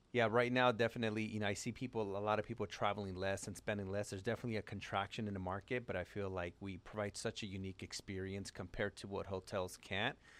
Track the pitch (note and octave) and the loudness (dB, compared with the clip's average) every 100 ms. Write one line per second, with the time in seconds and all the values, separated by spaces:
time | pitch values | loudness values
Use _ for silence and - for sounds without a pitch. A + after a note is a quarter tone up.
0 | _ A#2+ A2+ A#2 B2 B2+ B2 A2+ A2+ B2 | _ 4 6 6 6 8 8 8 4 4
1 | A2+ G#2+ A2 G#2+ G#2 G2+ B2 - B2+ A2+ | 2 2 0 0 0 0 -2 -4 -2 0
2 | G2+ G2 G#2 G#2+ - F2 G2+ - G#2 G2+ | 0 2 4 4 2 -2 -4 0 2 2
3 | G2 F#2 G2 G2 - G2 - G#2 F#2+ G2+ | -2 0 0 0 -2 -6 -2 -2 0 -2
4 | G2+ G2 A#2 A2 B2 G#2+ - G2+ - G2 | -2 -2 -2 -2 0 -2 -4 -8 -2 0
5 | G2 - G#2+ G2 F#2 F#2+ - B2+ A2+ F#2+ | 0 -2 -2 -2 -2 -2 -2 -4 -2 -4
6 | F2 G#2 G2 F#2 F2 - G2 F2+ - G#2+ | -2 -4 -2 -2 -4 -4 -8 -8 -6 -2
7 | G#2 - A2+ - G#2 F#2+ F#2+ - F#2 - | -2 -2 -4 -4 -6 -4 -6 -6 -8 -8
8 | - F#2+ F#2+ G2 F#2+ - F#2 - G2+ - | -6 -4 -2 -4 -6 -8 -6 -2 -2 -2
9 | G2+ G2 F2 F#2+ - G2+ F#2 - - F#2+ | -6 -4 -2 -4 -2 -2 -2 -6 -6 -2
10 | A#2+ - - | -2 -2 -14